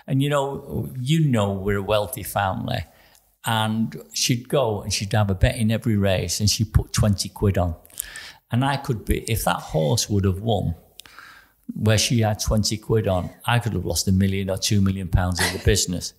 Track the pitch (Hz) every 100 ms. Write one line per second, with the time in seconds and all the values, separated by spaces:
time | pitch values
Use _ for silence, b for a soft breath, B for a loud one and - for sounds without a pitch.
0 | - 135 143 147 139 135 139 - 120 131
1 | 123 165 156 113 101 98 95 101 98 104
2 | 101 - 95 208 95 - - - - B
3 | B B _ _ - 113 110 110 113 -
4 | - - - 127 - 151 120 101 - -
5 | 101 110 101 95 127 - 110 110 117 104
6 | 98 92 90 - 104 - 110 - - -
7 | 113 98 - - 104 92 87 80 - B
8 | B B B B _ 117 139 135 - 113
9 | - - - 113 - 87 - 80 78 117
10 | - 101 98 92 113 101 87 85 - -
11 | B B B B B B - - 107 107
12 | - 120 110 107 - 110 101 107 - 113
13 | 104 92 82 - - 117 113 98 90 80
14 | - 95 98 98 95 95 - 104 98 95
15 | 87 - 90 90 - 92 - 101 - 87
16 | -